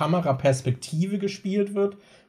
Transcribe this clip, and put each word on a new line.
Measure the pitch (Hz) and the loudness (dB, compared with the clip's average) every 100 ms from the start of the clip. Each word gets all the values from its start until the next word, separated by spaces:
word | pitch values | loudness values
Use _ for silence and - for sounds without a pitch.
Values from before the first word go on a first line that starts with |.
| 151 175 151 131 | 0 2 2 2
Kameraperspektive | 139 127 - 123 - 156 190 202 | 2 2 0 -4 -4 -2 -2 -2
gespielt | 196 196 190 202 202 202 | -4 -6 -2 0 0 0
wird. | 202 202 - - | 0 -2 -20 -20